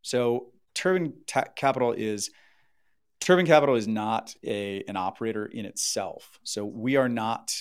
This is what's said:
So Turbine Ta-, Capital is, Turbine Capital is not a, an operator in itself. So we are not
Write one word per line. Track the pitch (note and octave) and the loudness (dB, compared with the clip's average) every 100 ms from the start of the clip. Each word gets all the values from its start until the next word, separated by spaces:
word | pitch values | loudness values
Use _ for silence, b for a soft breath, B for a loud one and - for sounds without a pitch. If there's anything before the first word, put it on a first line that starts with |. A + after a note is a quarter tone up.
So | - B2 A#2+ B2 - _ _ | -2 0 2 0 -4 _ _
Turbine | - F3+ F#3 D#3+ - - | -2 0 2 0 -6 -4
Ta-, | C3+ - | -2 -2
Capital | - C#3 C3 B2 | 0 0 2 0
is, | G#2 G#2+ G#2 G2+ b b b b b b b _ _ | 0 -4 -4 -8 b b b b b b b _ _
Turbine | - F3+ | 4 4
Capital | E3 D3+ C#3+ | 8 6 6
is | A#2+ G#2+ | 2 0
not | A2 G#2+ A2 - - | -4 -2 -2 -4 -12
a, | - G#2 G2+ G2 - | -6 -4 -4 -6 -6
an | G2 | -4
operator | F#2 - A2+ A2 | -4 -4 -4 -4
in | G#2+ A#2 | -6 -8
itself. | G2+ - - - F#2+ - - - | -10 -6 -4 -4 -6 -10 -20 -16
So | - G#2+ | -8 -6
we | G#2 A2 A#2 C3+ | -6 -4 2 4
are | B2+ | 4
not | A#2 A2 - - - | 0 -2 -4 -4 -8